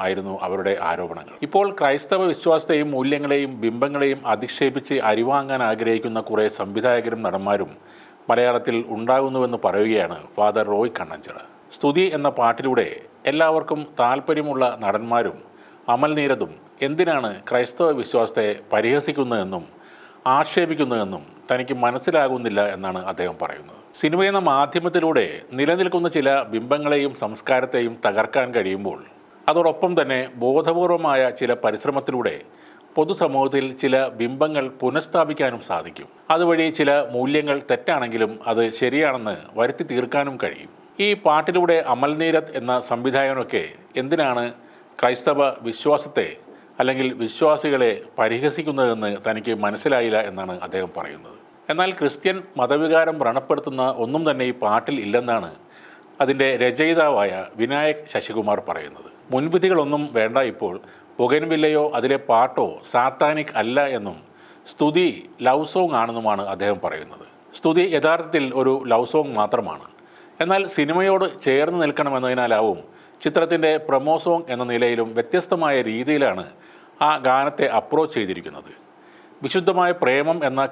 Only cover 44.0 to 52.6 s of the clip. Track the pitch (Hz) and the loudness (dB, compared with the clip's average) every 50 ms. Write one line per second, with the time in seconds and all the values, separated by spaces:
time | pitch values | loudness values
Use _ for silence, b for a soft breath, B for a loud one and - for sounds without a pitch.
44 | 131 135 160 160 151 135 123 120 120 120 120 - B B B B B B - - | -4 0 0 0 2 0 0 0 -2 -4 -6 -12 B B B B B B -4 0
45 | - 123 127 123 - 156 147 143 143 135 127 - 117 117 113 - - 151 147 143 | 0 0 0 2 0 0 2 4 2 2 0 -2 -6 -8 -8 -2 2 2 2 2
46 | - - - - 98 - - - - - B B B B B - 131 127 131 131 | 0 -2 -2 -2 -2 -2 -6 -12 -18 -20 B B B B B -2 0 0 0 0
47 | 131 131 127 120 117 110 - - 160 151 151 151 151 156 139 131 127 117 104 98 | -2 -2 -2 -4 -6 -6 -2 2 2 4 4 2 2 0 2 2 2 2 0 -2
48 | - - - - 117 110 117 117 135 151 - - 156 156 143 135 131 120 117 110 | -6 -10 -4 -2 0 0 0 0 0 -2 -2 -2 -4 -4 0 0 2 2 0 0
49 | 107 104 101 98 - 113 110 107 107 120 113 104 104 101 104 104 - 151 139 127 | -2 -4 -4 -4 -4 -4 -4 -2 -2 -4 -2 -2 -2 -2 -4 -2 0 0 2 2
50 | 117 113 107 107 107 101 92 95 95 185 180 - - 90 90 95 92 85 - - | 2 2 2 0 0 -2 -4 -8 -8 -8 -8 -8 -8 -6 -4 -4 -4 -6 -6 -10
51 | 78 73 73 - - - - - - - - - - - 156 160 185 185 185 175 | -12 -12 -12 -16 -18 -20 -20 -20 -20 -20 -20 -10 -6 -4 -2 0 0 0 0 0
52 | 151 143 143 - - 190 185 190 180 - - - | -2 -2 -2 -2 -2 -2 -2 -2 -6 -10 -4 -2